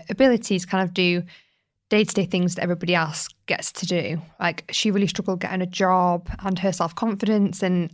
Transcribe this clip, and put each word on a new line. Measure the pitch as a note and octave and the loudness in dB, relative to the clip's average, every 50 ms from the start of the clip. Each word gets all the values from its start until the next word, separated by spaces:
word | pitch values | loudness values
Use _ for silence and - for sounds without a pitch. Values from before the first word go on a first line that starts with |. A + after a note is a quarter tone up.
| - - | -6 -6
ability | - - C4+ C4+ A#3+ A3+ A#3 - G3+ F#3 | 2 4 4 6 6 4 2 0 -2 -2
to | F3+ | -2
kind | - - F#3 F#3+ | -2 -2 -2 -2
of | F3+ F3+ | 0 0
do | F#3+ F3+ F3+ F3 F3 F3 F3 - - _ _ _ _ _ _ _ _ _ _ | 2 2 2 2 0 -2 -6 -12 -20 _ _ _ _ _ _ _ _ _ _
day-to-day | - G#3+ G#3+ - - - F#3 | 2 2 4 2 2 0 0
things | F3 - F3+ F3+ F3+ F3+ | 0 0 0 0 0 0
that | F#3 - | -2 -2
everybody | F3+ F3 F3 F3+ E3+ F3+ | -2 -2 -2 0 0 0
else | E3+ D#3+ D#3 D#3 - - - - _ _ | 2 0 0 -4 -6 -8 -8 -10 _ _
gets | - E3 - - - | -4 -4 -2 -2 -4
to | - - - | -6 -6 -4
do. | F3 F3+ E3+ D3 - D#3+ E3 - - - - | -2 -2 -2 -2 -2 -4 -6 -8 -12 -8 -4
Like, | - F3 E3 - - - - | -4 -4 -4 -4 -8 -8 -6
she | - - A3 | -2 0 0
really | F#3+ G3+ G3 | 2 2 0
struggled | E3+ - - - - F#3 F3+ | 0 -2 -4 -4 -4 -4 -4
getting | - - F#3 F#3 F#3 | -4 -4 -4 -4 -4
a | |
job | F3+ F3+ - G3 F#3 F#3 F#3 F3+ F3+ F3 F3 F3 - - - | -4 -2 0 2 4 4 4 4 2 2 0 -2 -6 -10 -6
and | F#3+ F#3+ F#3+ F3+ | -4 -4 -2 0
her | F#3 G3 F3+ | 0 -2 0
self-confidence. | - E3+ E3 - - A#3 A3+ G#3+ G3+ A#3 G#3 A3 G#3 G3+ G3 - - G3 | 0 -2 -4 -2 -2 -2 -2 -2 0 0 2 2 2 2 2 0 0 0
And | F#3 F3+ F3+ E3+ E3 | 0 2 0 0 -2